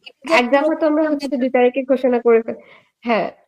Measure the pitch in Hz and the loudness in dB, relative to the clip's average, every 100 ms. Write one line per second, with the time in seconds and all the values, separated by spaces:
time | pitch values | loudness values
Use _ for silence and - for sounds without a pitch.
0 | - - 269 247 240 277 311 311 320 302 | -20 -16 -2 0 2 2 0 0 0 0
1 | 311 285 277 269 254 254 247 269 262 254 | 0 -4 -4 -4 0 2 2 0 -2 0
2 | 262 240 233 226 226 226 - - _ _ | 0 0 2 2 0 -10 -16 -20 _ _
3 | 233 208 - - | -2 -2 -2 -8